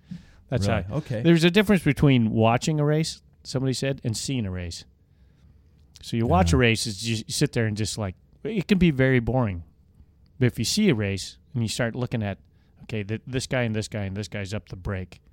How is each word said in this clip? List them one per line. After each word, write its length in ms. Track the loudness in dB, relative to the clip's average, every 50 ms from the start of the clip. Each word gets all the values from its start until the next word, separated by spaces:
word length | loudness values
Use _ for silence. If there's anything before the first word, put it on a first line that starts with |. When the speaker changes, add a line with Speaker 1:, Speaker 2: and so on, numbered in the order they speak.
| _ _ -16 -16 -16 -20 -20 -20 -10 _
Speaker 1:
that's 180 | -2 0 0
Speaker 2:
Really? 160 | 0 0 -2 -2
Speaker 1:
how 100 | -4 -6
Speaker 2:
Okay. 240 | -8 -6 -6 -8 0 4
Speaker 1:
there's 220 | 4 4 6 4
a 60 | 4
difference 320 | 4 4 4 4 2 2 2
between 460 | 0 2 4 4 4 6 4 4 2
watching 500 | 2 4 4 4 4 2 0 -2 -2 0
a 40 | 0
race, 360 | 0 0 0 0 -2 -6 -10 _ _ _ _ _
somebody 300 | -8 -6 -2 -2 -2 -2
said, 260 | -2 -2 -4 -4 -4 -4
and 140 | -6 -4
seeing 300 | -4 -4 -4 -4 -4 -4
a 40 | -4
race. 340 | -6 -6 -8 -8 -10 -12 -16 -20 _ _ _ _ _ _ _ _ _ _ _ _ _ _ _ _ _ _ _ _ _ -20
So 160 | -12 -6 -2
you 100 | -2 2
watch 260 | 2 4 4 4 4 6
Speaker 2:
Yeah. 40 |
Speaker 1:
a 20 | 6
race, 280 | 6 4 4 2 0
it's 140 | -4 -6 -6 -2
just, 220 | -2 -2 -2 -2 -6
you 40 | -2
sit 200 | 0 0 0 2
there 140 | 0 0
and 100 | 0 0
just, 200 | -2 -4 -4 -4 -6
like, 180 | -6 -6 -8 -10 _ _ _ _ -10
it 220 | -6 -4 -4 0
can 120 | 2 4 4
be 120 | 6 4
very 300 | 4 4 2 4 4 2
boring. 420 | 2 2 0 0 0 -2 -4 -6 -10 -14 _ _ _ _ _ _ -20 -20 _ _ _ _ _ 0
But 80 | 0
if 120 | 0 2 0
you 60 | -2
see 240 | -2 0 2 4 4
a 60 | 4
race 420 | 2 0 -2 -4 -4 -6 -10 -14 -18 _ _ -4
and 80 | -4 -2
you 60 | -2
start 260 | -2 -2 -4 -4 -2
looking 280 | -4 -6 -4 -4 -4 -4
at, 160 | -4 -6 -8 _ _ _ _ _ _ _ _ -14
okay, 200 | -10 -8 -8 -6
th-, 160 | -6 -8 -8 -8
this 200 | -6 -6 -6 -4
guy 160 | -2 -2 -2 0
and 140 | 0 -2
this 100 | -4 -4 -6
guy 160 | -6 -6 -6
and 120 | -6 -6
this 100 | -8 -8 -8
guy's 240 | -8 -10 -8 -8 -8
up 160 | -8 -8 -10
the 60 | -16
brake. 440 | -12 -8 -8 -6 -6 -8 -10 -14 -20 _ _